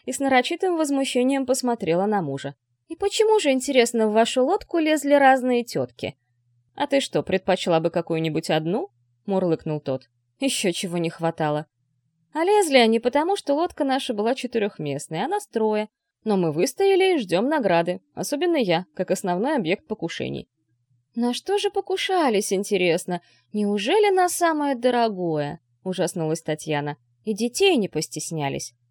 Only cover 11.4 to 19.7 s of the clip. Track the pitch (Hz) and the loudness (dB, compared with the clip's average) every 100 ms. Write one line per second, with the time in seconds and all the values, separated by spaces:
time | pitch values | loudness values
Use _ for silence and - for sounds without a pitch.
11.4 | 151 147 160 _ _ _ _ _ _ 302 | 0 -2 -4 _ _ _ _ _ _ -2
12.4 | 349 415 339 269 226 233 240 285 330 403 | 2 2 4 4 4 2 2 0 0 -2
13.4 | - 285 349 - 277 262 - 214 220 269 | -2 -2 -2 -2 -2 -2 -2 -2 -2 -2
14.4 | 240 226 202 - 151 139 - 160 254 415 | -4 -4 -4 -4 -6 -6 -6 -6 -4 -4
15.4 | - 233 220 214 214 _ _ _ 220 196 | -4 -2 0 0 -4 _ _ _ -2 0
16.4 | 170 147 180 - 392 381 381 339 185 - | 2 0 0 2 2 4 4 2 0 0
17.4 | 262 311 208 170 170 180 _ - 185 285 | 0 0 2 2 2 -4 _ -10 -6 -2
18.4 | 349 320 208 165 185 - 185 - 185 175 | 0 2 2 0 -2 -6 -2 -2 -2 -2
19.4 | 247 302 160 | 0 0 0